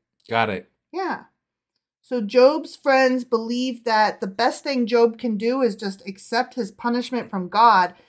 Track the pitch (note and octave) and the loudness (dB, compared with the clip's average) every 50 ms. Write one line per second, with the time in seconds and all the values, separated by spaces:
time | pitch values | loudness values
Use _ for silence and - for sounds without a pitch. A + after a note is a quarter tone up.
0 | _ _ _ _ _ - A#2 A2+ A2+ G#2+ G2 F2+ - _ _ _ _ _ - F4 | _ _ _ _ _ -4 -2 -2 0 -2 -2 -6 -10 _ _ _ _ _ -8 -6
1 | F#4+ E4 G#3+ - - _ _ _ _ _ _ _ _ _ _ _ _ _ _ _ | -6 -6 -6 -8 -10 _ _ _ _ _ _ _ _ _ _ _ _ _ _ _
2 | _ - B3+ B3 G#3+ G3+ B3+ B3 B3 C4+ D4+ D#4 C#4+ - - - - C#4+ C4+ C4 | _ -6 -6 -4 -4 0 4 6 6 6 6 2 -4 -10 -14 -6 0 2 2 4
3 | C4 B3+ B3+ B3+ B3 - A#3 A3+ A3+ A3+ A#3+ B3 B3+ C4 A#3+ - - A#3 A3 G#3+ | 4 2 0 -2 -2 -2 -4 -4 -2 -4 -6 -4 -4 -4 -6 -6 -4 0 2 2
4 | G#3+ G3+ - - A3 F#3+ F#3+ - A#3 C#4 D4 - - D4+ C#4 B3+ A#3+ G#3+ A#3+ A#3 | 2 2 0 -4 -8 -6 -2 0 0 0 0 -2 -4 -4 -2 -2 0 0 2 4
5 | A#3 A#3 A3 - - A#3+ G#3+ F#3+ A3+ A#3 B3+ C4+ C4 A3+ G3 - G#3+ G3 F#3+ - | 4 4 2 0 -4 -4 -4 -2 -2 -2 0 0 0 0 -2 -4 -8 -8 -8 -10
6 | - G3+ G3 - - - A3+ A#3 B3 B3 - B3+ A3+ G3 - - - A#3+ A#3+ B3 | -12 -16 -14 -14 -8 -4 -2 -2 -2 -2 -4 -8 -8 -8 -8 -6 -4 -4 -2 -4
7 | A#3+ - B3+ A#3 A3 - - F#3+ F3+ F3 G3+ G#3 A#3 A#3 G#3+ F#3 F3+ F3+ - _ | -4 -4 -6 -6 -6 -6 -8 -8 -8 -2 2 4 6 6 6 4 2 0 -4 _
8 | _ | _